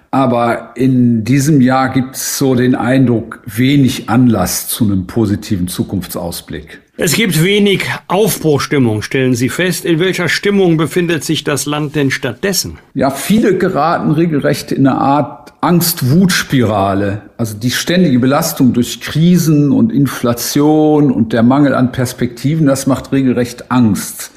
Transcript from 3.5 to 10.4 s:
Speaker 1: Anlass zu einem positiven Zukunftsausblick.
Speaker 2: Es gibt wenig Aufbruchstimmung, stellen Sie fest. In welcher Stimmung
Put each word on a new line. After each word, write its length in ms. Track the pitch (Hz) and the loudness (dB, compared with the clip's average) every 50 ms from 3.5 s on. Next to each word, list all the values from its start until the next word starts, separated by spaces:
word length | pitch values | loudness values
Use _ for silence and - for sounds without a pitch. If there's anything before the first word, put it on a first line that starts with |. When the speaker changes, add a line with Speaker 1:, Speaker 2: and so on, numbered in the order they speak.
| - 107 131 131 147 143 135 113 - - - - | -4 0 0 2 4 4 2 2 0 -4 -4 0
Speaker 1:
Anlass 600 | 110 123 127 123 110 95 90 90 - - - - | 2 4 4 4 4 2 0 -2 -4 -6 -6 -6
zu 160 | - - 117 | -4 -2 -2
einem 220 | 101 101 95 90 | 0 0 -2 -4
positiven 640 | - - 120 113 98 104 98 - - 107 90 90 90 | -4 -2 -2 0 0 0 -4 -4 -4 -4 -4 -4 -4
Zukunftsausblick. 1120 | - - 117 - - 92 87 - - 90 87 85 85 - - - 85 78 76 - - - _ _ _ | -4 -6 -6 -4 -4 -6 -6 -6 -10 -8 -8 -8 -10 -12 -12 -12 -12 -12 -12 -14 -20 -20 _ _ _
Speaker 2:
Es 160 | - - 180 | -4 -2 -2
gibt 300 | 135 - 226 202 147 156 | 0 0 0 0 0 2
wenig 420 | 160 190 202 214 202 202 190 - - 131 123 - - - | 2 2 4 4 4 2 2 0 -2 -4 -8 -8 -6 -4
Aufbruchstimmung, 960 | 175 190 226 185 - - - 156 143 131 - - 156 143 127 113 107 107 | 0 0 0 0 0 -2 0 0 0 0 0 0 0 2 2 2 0 -2
stellen 320 | - - - 135 131 127 127 | -4 -4 -2 0 0 0 0
Sie 160 | 117 131 120 | 0 -2 -2
fest. 340 | - - 175 185 175 - - | -2 -2 -2 -2 -2 -4 -2
In 140 | 170 170 151 | -2 0 0
welcher 320 | 180 190 175 185 180 147 | 0 -2 -2 -2 -2 -2
Stimmung 480 | - - | -2 -2